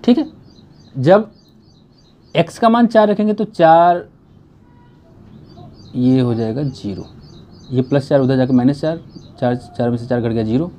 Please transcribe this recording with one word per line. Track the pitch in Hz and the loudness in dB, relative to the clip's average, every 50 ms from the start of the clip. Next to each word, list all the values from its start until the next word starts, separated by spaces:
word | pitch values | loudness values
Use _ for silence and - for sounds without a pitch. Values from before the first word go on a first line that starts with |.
| - | 2
ठीक | - 247 320 | 2 2 2
है, | 294 - - - - - _ - - _ - - - - _ | 0 -6 -10 -20 -20 -20 _ -20 -20 _ -20 -20 -20 -16 _
जब | 143 127 147 185 214 220 214 - - _ _ _ _ _ _ _ _ _ _ _ _ _ _ _ _ _ _ _ | -4 2 4 4 4 2 -2 -12 -20 _ _ _ _ _ _ _ _ _ _ _ _ _ _ _ _ _ _ _
एक्स | - 165 160 - - | -4 -4 -4 -4 -2
का | - 233 | 0 0
मान | 226 240 240 226 | 2 2 0 2
चार | - 220 214 214 | 2 2 2 2
रखेंगे | 208 202 208 208 214 | 0 -2 -2 -4 -2
तो | 208 220 | -4 -6
चार, | 196 - - 175 160 165 165 170 175 175 175 - - _ _ _ _ _ - _ _ _ _ _ _ _ - - - _ _ _ _ - - - - - - - - - - - - - - - - - | -10 -2 2 4 4 6 6 4 2 2 0 -4 -12 _ _ _ _ _ -20 _ _ _ _ _ _ _ -20 -20 -20 _ _ _ _ -20 -20 -20 -20 -20 -20 -20 -20 -20 -20 -20 -20 -20 -20 -20 -12 -6
ये | 123 123 127 131 131 | -2 0 2 2 2
हो | 127 120 117 | 0 0 -2
जाएगा | 110 113 110 110 135 151 | -4 -4 -4 -4 -6 -6
ज़ीरो, | 139 123 - - 104 98 - - - - - - - - - - - - - - - | -8 -8 -8 -10 -10 -10 -10 -14 -18 -20 -20 -20 -20 -20 -20 -20 -20 -20 -20 -16 -6
ये | 127 123 | -2 -2
प्लस | 123 - 139 143 135 - | -2 0 0 -2 -2 0
चार | 151 139 | 0 0
उधर | 135 127 135 127 | 2 2 0 0
जाकर | 127 123 131 | 0 2 0
माइनस | 127 123 131 143 147 | 2 2 2 0 0
चार, | 160 156 165 165 143 - - - - - - - | -4 -6 -6 -6 -10 -18 -20 -20 -20 -20 -12 -6
चार, | - 123 123 | -4 -4 -4
चार | 123 - - - - 123 120 | -4 -8 -16 -8 -4 -4 -4
में | 120 120 | -4 -4
से | 117 | -6
चार | 117 127 120 | -4 -4 -4
घट | 113 117 | -2 -2
गया | 113 113 110 | -2 -2 -4
ज़ीरो | 110 113 131 160 180 - | -2 -2 -2 -4 -4 -10